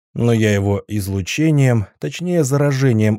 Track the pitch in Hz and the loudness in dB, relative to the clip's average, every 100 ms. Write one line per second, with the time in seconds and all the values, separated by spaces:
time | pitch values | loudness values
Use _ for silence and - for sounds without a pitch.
0 | _ - 117 117 107 101 98 101 - 104 | _ -2 0 2 2 2 0 -2 -4 -6
1 | 95 98 90 - 156 147 131 117 98 _ | -4 -4 -4 -2 0 2 4 2 -2 _
2 | 151 - 175 175 135 139 143 131 135 110 | -10 -8 -2 -2 0 0 0 0 2 2
3 | 107 | 2